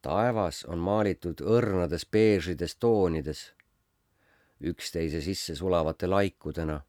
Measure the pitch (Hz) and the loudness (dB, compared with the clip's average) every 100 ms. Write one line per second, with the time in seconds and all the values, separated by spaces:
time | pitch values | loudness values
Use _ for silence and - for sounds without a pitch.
0 | 64 90 120 110 92 - - 85 90 107 | 0 0 2 0 -2 -4 -8 -4 0 2
1 | 104 87 90 80 76 117 117 92 87 82 | 2 0 -6 -6 2 2 2 0 0 -4
2 | - 107 110 101 82 82 87 - 120 107 | 0 4 6 4 0 -4 -6 0 2 4
3 | 92 80 71 76 - _ _ _ _ _ | 4 0 -4 -10 -14 _ _ _ _ _
4 | _ _ _ _ _ _ 80 85 - 85 | _ _ _ _ _ _ -8 -6 -6 -2
5 | 82 78 76 95 - 78 92 87 78 80 | -2 -2 -4 -6 -6 -4 0 2 2 -2
6 | 90 98 98 _ 78 76 80 76 | 0 2 2 _ -10 -6 -4 -4